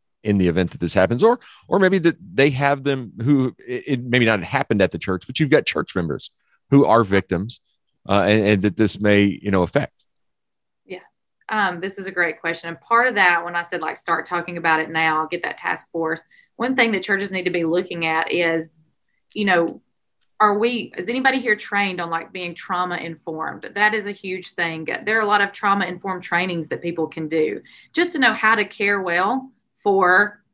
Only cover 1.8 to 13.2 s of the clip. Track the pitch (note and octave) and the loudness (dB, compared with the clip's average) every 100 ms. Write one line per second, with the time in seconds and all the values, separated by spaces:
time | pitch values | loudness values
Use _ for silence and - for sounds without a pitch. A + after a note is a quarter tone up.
1.8 | F#3 F#3+ E3 - - G#2 D3 C3 C#3+ C#3 | 4 4 2 0 -2 2 2 2 0 0
2.8 | C#3 C3+ A2 - B2 C#3+ C3 - A#2 B2 | -2 -4 -6 -4 2 2 2 -4 -8 -8
3.8 | C#3+ B2+ B2 B2 A2+ G#2 E2+ C3+ - G2+ | -4 -4 0 2 4 2 0 -2 0 2
4.8 | F#2 F2 - F#2 - B2+ C#3+ D3 - D#3 | 2 0 -4 -6 -4 -2 2 2 2 -4
5.8 | - F#2 E2 C2 - _ _ _ _ C#3 | -4 -4 -4 -4 -10 _ _ _ _ 4
6.8 | - A2+ G2 G2 - F2 A2 - _ _ | 6 4 4 2 0 -2 -4 -10 _ _
7.8 | _ _ - G2+ F#2 A2 G2+ G2+ G2+ F2 | _ _ -2 2 4 4 4 4 2 2
8.8 | G#2 G2 G#2 G2+ G2+ - G2+ F#2+ F2 D3+ | 0 2 4 4 4 0 -2 0 2 0
9.8 | - _ _ _ _ _ _ _ _ _ | -4 _ _ _ _ _ _ _ _ _
10.8 | F#3 F3+ - _ _ _ - G#3+ F#3+ F3 | -16 -16 -16 _ _ _ -6 -2 0 -2
11.8 | F#3+ G3 F#3+ F3+ E3+ D#3+ E3 - E3+ D#3 | -8 -8 -6 -2 -2 -2 -6 -6 -8 -12
12.8 | - A#3 B3 G3+ | 0 2 4 4